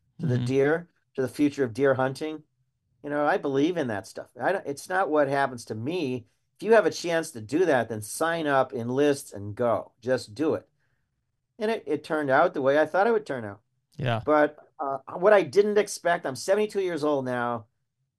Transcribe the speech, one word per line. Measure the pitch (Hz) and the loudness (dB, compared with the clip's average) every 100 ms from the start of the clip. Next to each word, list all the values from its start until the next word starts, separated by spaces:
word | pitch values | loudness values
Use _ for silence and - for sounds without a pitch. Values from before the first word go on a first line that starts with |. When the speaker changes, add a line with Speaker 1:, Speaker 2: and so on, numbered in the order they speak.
| _ - | _ -6
Speaker 1:
to | 160 | -2
the | 123 | -2
Speaker 2:
Mm-hmm. | 123 | 0
Speaker 1:
deer, | 135 143 170 175 _ _ - | 2 2 0 -4 _ _ -6
to | |
the | 127 | -4
future | - 147 143 | 0 0 0
of | 123 | -4
deer | 110 139 | 0 2
hunting, | 127 131 135 156 156 - _ _ _ _ _ | 2 0 -2 -8 -10 -16 _ _ _ _ _
you | 147 | -6
know, | 147 147 | -2 0
I | 190 | 0
believe | 147 135 160 170 | 0 2 2 0
in | 127 | -2
that | 98 - | -4 -8
stuff. | - - 123 | -14 -16 -6
I | 143 | -2
don't, | 190 - | -2 -4
it's | 143 - | -10 -4
not | 185 180 | -2 0
what | 151 139 | 2 2
happens | 139 135 123 - | 2 -2 -4 -10
to | 110 | -8
me. | 123 180 139 123 - _ _ - | -6 -4 -4 -6 -10 _ _ -6
If | |
you | 196 | 4
have | 226 170 | 4 4
a | |
chance | - 170 165 160 | -2 -4 -2 -4
to | 113 | -10
do | 107 151 170 | -4 0 2
that, | 131 113 | 2 0
then | 107 | -6
sign | 104 - 160 165 147 | -8 -4 -2 -2 2
up, | 135 131 | 2 2
enlist, | 117 117 131 147 139 - | -2 -4 2 2 2 -4
and | 101 104 101 | -12 -10 -2
go. | 120 98 - _ | 0 0 -4 _
Just | 120 127 107 | -2 -2 -4
do | 107 156 101 | -4 -2 -2
it. | - _ _ _ _ _ _ _ _ - | -6 _ _ _ _ _ _ _ _ -6
And | 214 | -4
it, | 226 - | -4 -4
it | 151 | -6
turned | - 156 143 | -2 -2 2
out | 135 175 | 4 4
the | 165 | 2
way | 131 147 | 2 4
I | 151 | 2
thought | 175 220 | 2 2
it | |
would | 220 - | 0 -2
turn | 131 107 | -8 -8
out. | 98 _ _ _ - | -12 _ _ _ -6
Speaker 2:
Yeah. | 127 113 - | -2 -2 2
Speaker 1:
But, | 151 147 - - - | 4 4 0 -18 -8
uh, | 139 135 - 175 | -6 -6 -8 0
what | 196 | 6
I | 208 | 6
didn't | 147 175 208 208 | 4 2 4 4
expect, | - - 170 175 147 | 0 -2 -2 -2 -4
I'm | 127 | -6
seventy-two | - 208 214 202 | 0 0 0 -2
years | 185 160 | -4 -2
old | 151 143 127 | 0 0 -2
now. | 123 120 117 - _ _ _ _ | -2 -4 -4 -10 _ _ _ _